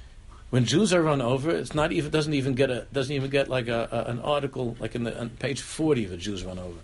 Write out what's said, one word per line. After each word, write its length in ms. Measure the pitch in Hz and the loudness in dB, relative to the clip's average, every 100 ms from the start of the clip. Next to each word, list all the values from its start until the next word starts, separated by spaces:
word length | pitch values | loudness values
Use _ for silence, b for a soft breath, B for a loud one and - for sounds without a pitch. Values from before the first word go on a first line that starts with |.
| B B B B - | B B B B 0
when 120 | 123 | 2
Jews 300 | 117 143 214 | 4 4 6
are 80 | 180 | 6
run 200 | 156 139 | 4 2
over, 280 | 120 131 156 | 2 2 0
it's 260 | 165 123 151 | -2 -2 0
not 160 | 165 | 0
even, 200 | 180 147 | 0 0
doesn't 220 | 156 151 | 0 2
even 200 | 143 135 | 0 2
get 160 | 127 135 | 2 2
a, 180 | 117 - | 0 -4
doesn't 200 | 139 131 | -2 -2
even 160 | 143 135 | -2 0
get, 200 | 139 135 | 0 2
like, 180 | 131 117 | 0 0
a, 220 | 117 113 | -2 0
a, 180 | 117 120 | -2 -2
an 120 | 120 | -2
article, 560 | 147 147 139 127 120 120 | 0 0 0 -4 -4 -4
like, 160 | 110 120 | -6 -4
in 80 | |
the, 160 | 117 - | -4 -4
on 100 | 117 | -8
page 280 | - 131 131 | -4 -4 -4
forty 460 | - - 160 131 95 | -6 0 2 2 0
of 80 | |
a 40 | 90 | -4
Jews 280 | 98 95 90 | -6 -6 -6
run 140 | 90 | -8
over. 180 | 90 85 | -8 -12